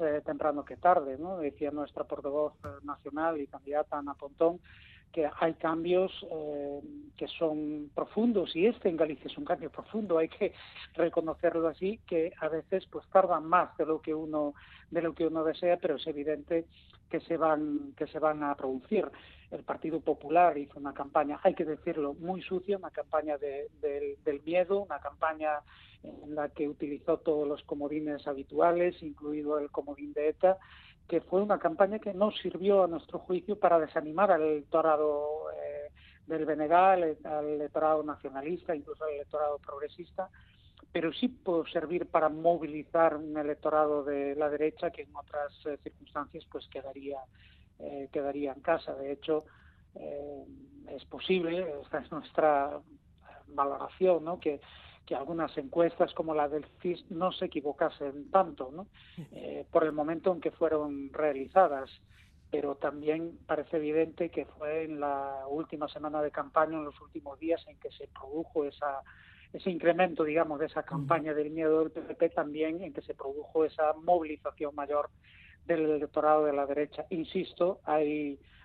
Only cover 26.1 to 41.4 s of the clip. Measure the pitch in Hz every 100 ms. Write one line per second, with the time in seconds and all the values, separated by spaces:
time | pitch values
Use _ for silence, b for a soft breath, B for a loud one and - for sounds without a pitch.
26.1 | - 147 151 147 - 147 143 147 143 -
27.1 | 160 - 151 143 147 - 147 143 151 151
28.1 | 143 151 135 131 143 170 175 175 175 160
29.1 | 143 147 151 147 151 143 156 143 143 147
30.1 | 147 151 156 185 190 B B B B -
31.1 | 165 - 185 208 185 175 165 196 214 214
32.1 | 185 208 - 180 - 190 196 180 165 -
33.1 | 170 - 180 175 - 180 170 156 160 151
34.1 | 156 202 170 156 151 139 165 160 151 151
35.1 | 147 147 156 156 151 147 147 147 b b
36.1 | b - 160 156 151 151 170 190 185 165
37.1 | 151 - 151 147 151 147 160 156 156 151
38.1 | 143 143 135 143 175 - 156 147 147 156
39.1 | 143 143 151 147 143 - 143 147 - 170
40.1 | - 185 b b b b b - 175 165
41.1 | - 247 254